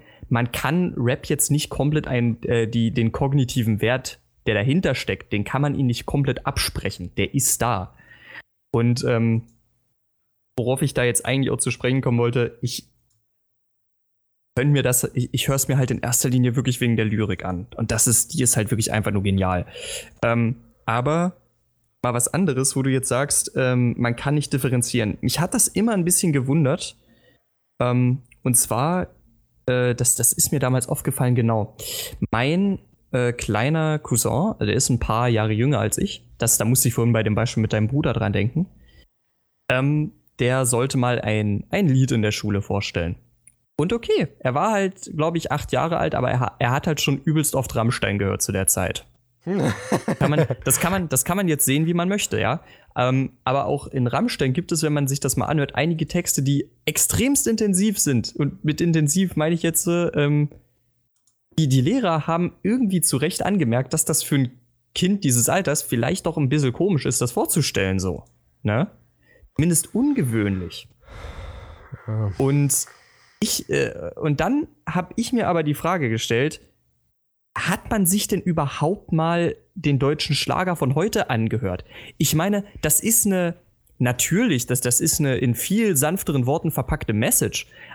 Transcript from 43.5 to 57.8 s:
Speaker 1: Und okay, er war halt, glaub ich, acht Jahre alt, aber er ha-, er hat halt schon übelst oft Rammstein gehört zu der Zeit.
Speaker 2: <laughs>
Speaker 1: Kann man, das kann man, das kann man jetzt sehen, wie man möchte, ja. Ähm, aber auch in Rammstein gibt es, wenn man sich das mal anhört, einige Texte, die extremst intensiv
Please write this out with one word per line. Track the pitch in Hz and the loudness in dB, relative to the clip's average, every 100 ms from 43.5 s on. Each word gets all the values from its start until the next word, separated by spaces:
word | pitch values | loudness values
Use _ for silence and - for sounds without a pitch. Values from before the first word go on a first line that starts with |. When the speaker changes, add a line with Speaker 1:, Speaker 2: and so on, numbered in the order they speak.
| _ _ - | _ _ -4
Speaker 1:
Und | 165 | -2
okay, | 233 233 427 170 - | -2 0 0 0 -4
er | 127 | -2
war | 131 202 | 0 0
halt, | 208 196 - - 151 | 0 -2 -4 -10 -2
glaub | 156 170 | -2 -2
ich, | - | -2
acht | 151 - | -4 -2
Jahre | - 165 165 | -2 0 0
alt, | 160 | 0
aber | - 123 | 0 0
er | 123 | 0
ha-, | 123 - | -2 -2
er | 120 | 0
hat | 139 - | 0 0
halt | 151 | -2
schon | - 139 | 0 0
übelst | - 156 147 | 0 0 0
oft | 139 120 | -2 -2
Rammstein | - 113 - 104 101 | 0 0 0 0 0
gehört | 98 98 | 0 -2
zu | - | -2
der | 98 95 | -2 -2
Zeit. | - 92 - - _ _ _ - | -2 -2 -4 -12 _ _ _ -6
Speaker 2:
<laughs> | 196 139 98 - - - - | -2 0 -2 -2 -2 -2 -2
Speaker 1:
Kann | 139 | 0
man, | 151 147 127 | 2 0 -2
das | - - | -2 -2
kann | 170 | 0
man, | 190 165 | -2 -2
das | 127 | -2
kann | - 185 | -2 0
man | 185 | 0
jetzt | 147 | 0
sehen, | 131 143 160 | 2 2 2
wie | |
man | 170 175 | 0 0
möchte, | 208 - 104 | -2 -2 -2
ja. | 104 147 - - _ | 0 -2 -6 -20 _
Ähm, | - 123 131 131 - | -2 2 2 0 -4
aber | 127 139 | -2 0
auch | - 143 120 | 0 -4 -4
in | 139 123 | -2 0
Rammstein | 135 233 - 135 | 0 -2 0 0
gibt | 131 175 | 0 -2
es, | 165 | 0
wenn | 156 | 0
man | 147 139 | 0 0
sich | 139 | 0
das | 135 139 | -2 -2
mal | - | 0
anhört, | 156 139 - | 0 0 -2
einige | 156 160 156 | -2 -2 -2
Texte, | 180 175 - | -4 -2 -2
die | 135 143 - _ | 0 0 -2 _
extremst | - 156 - - 247 277 226 | -6 -2 0 2 2 2 0
intensiv | 226 208 185 | 0 2 2